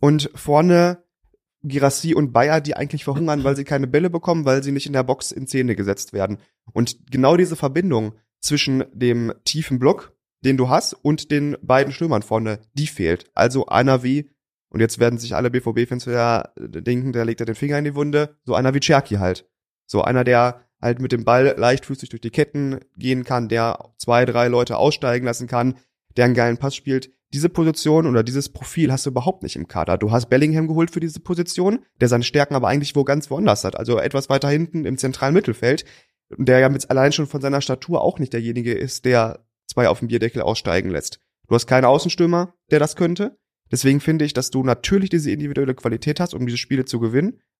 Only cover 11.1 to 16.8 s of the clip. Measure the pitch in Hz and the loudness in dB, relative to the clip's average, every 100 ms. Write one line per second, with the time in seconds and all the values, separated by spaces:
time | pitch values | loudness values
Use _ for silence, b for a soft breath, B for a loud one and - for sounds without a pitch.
11.1 | 156 - 147 147 143 - 131 139 131 165 | 0 0 -2 -2 -4 2 2 2 -2 -2
12.1 | 113 - 110 110 107 _ 139 151 - 82 | -2 -2 -2 -2 -8 _ -6 -6 -2 -2
13.1 | 90 - - 120 131 - 110 131 131 127 | -2 -4 0 0 0 0 2 4 2 0
14.1 | 143 143 _ _ _ _ - 113 - 117 | -2 -4 _ _ _ _ 0 0 2 0
15.1 | 117 117 - 123 123 120 113 123 123 127 | 0 -4 -4 -2 -2 -2 -2 -2 -4 -4
16.1 | 120 120 113 - - 55 82 | 0 0 0 -4 -12 -14 -8